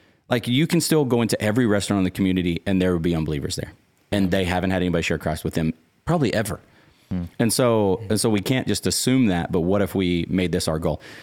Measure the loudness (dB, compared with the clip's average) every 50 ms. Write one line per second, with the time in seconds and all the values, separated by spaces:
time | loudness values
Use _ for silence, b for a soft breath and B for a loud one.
0 | b b b b b b -2 -2 0 0 2 2 2 2 0 0 0 2 2 2
1 | 2 2 2 2 2 0 0 0 0 0 2 2 2 4 2 2 2 0 0 2
2 | 0 0 0 0 0 2 2 2 0 0 -2 -2 -2 0 0 2 2 2 2 2
3 | 0 0 0 0 -2 -2 -4 -4 -4 -6 -6 -6 -8 -10 -12 -20 _ _ _ _
4 | _ -2 0 0 0 2 0 0 0 0 0 0 0 0 0 0 0 0 0 0
5 | -2 -2 -4 -4 -4 -4 -4 -4 -4 -4 -4 -2 -2 -2 -4 -6 _ _ _ _
6 | -4 -2 0 0 0 0 0 -2 -2 -4 -6 -10 -12 b b b b b b b
7 | b b -6 -6 -6 -6 -4 -2 -2 0 0 2 2 2 4 4 2 2 0 0
8 | -2 -4 -2 0 0 0 0 0 0 0 -2 0 0 -2 -2 -2 -2 -2 -2 0
9 | 0 2 2 4 4 2 2 0 -2 -2 0 0 2 2 2 2 0 0 0 0
10 | 0 2 0 0 0 -2 0 0 0 0 0 -2 -2 -2 -2 -2 -2 -2 -4 -4
11 | B B B B